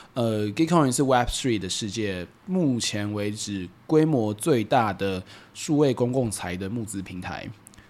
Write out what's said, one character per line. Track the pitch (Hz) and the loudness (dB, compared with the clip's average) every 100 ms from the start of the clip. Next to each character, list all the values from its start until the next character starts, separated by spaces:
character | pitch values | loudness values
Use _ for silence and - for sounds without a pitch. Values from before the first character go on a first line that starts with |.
| - | -10
呃， | - 117 110 104 | -2 0 0 -2
Gitcoin | 104 160 175 139 120 | 0 2 4 4 2
是 | |
Web | 135 127 120 | 4 2 2
three | - 135 107 | -2 -2 -2
的 | 92 | -2
世 | - 110 | -6 -6
界 | 101 104 92 87 - - | -4 -4 -4 -8 -12 -4
目 | 185 156 120 | 0 2 2
前 | - 107 104 | -2 -2 -2
为 | 104 104 | -2 -4
止 | 104 - 101 87 - - | -4 -6 -6 -6 -10 2
规 | 156 156 | 4 4
模 | 139 107 | 4 0
最 | 104 170 127 | 0 2 2
大 | 107 135 110 | 4 2 2
的 | 92 98 95 - - - - | 0 -2 -4 -8 -18 -20 -10
数 | - 147 | 0 4
位 | 147 117 | 4 4
公 | 123 | 0
共 | 131 117 | 0 -2
财 | 101 90 90 | -2 -6 -6
的 | 95 | -6
募 | 117 104 | -6 -6
资 | 101 | -8
平 | 92 92 | -10 -10
台。 | 90 78 - - - - - | -10 -10 -12 -14 -20 -20 -20